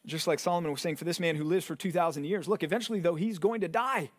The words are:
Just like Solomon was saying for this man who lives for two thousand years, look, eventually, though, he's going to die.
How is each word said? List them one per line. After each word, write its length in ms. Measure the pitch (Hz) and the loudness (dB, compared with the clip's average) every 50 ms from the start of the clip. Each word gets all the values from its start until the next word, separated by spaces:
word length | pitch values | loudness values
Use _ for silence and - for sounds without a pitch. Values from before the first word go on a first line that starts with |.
| _ | _
Just 220 | 151 151 160 - | -6 -6 -2 2
like 120 | 175 156 139 | 0 0 2
Solomon 320 | - 180 175 175 170 156 | 2 0 2 2 0 -2
was 80 | 143 135 | -4 -2
saying 140 | - 170 151 | -2 -4 -4
for 80 | - 165 | -2 -2
this 160 | 170 170 - | -4 -2 0
man 160 | 175 165 160 | 0 0 0
who 80 | 151 151 | 0 0
lives 220 | 156 180 190 - | 2 0 0 0
for 100 | - 160 | -2 -8
two 160 | - - 190 | -4 -4 0
thousand 320 | 160 175 170 170 143 147 143 | 2 2 2 2 0 -2 -2
years, 240 | 151 202 196 147 | -2 -2 -2 0
look, 160 | 170 214 - 165 | -2 0 0 2
eventually, 380 | 151 185 240 220 - 226 202 | 0 0 0 0 -2 -2 2
though, 140 | 165 175 170 | 2 2 2
he's 220 | 156 196 226 214 | 2 0 -2 0
going 240 | 170 160 208 226 226 | 2 0 0 2 2
to 60 | 190 | -2
die. 440 | 170 160 226 240 262 269 220 151 123 _ | 0 0 0 2 2 0 0 -2 -4 _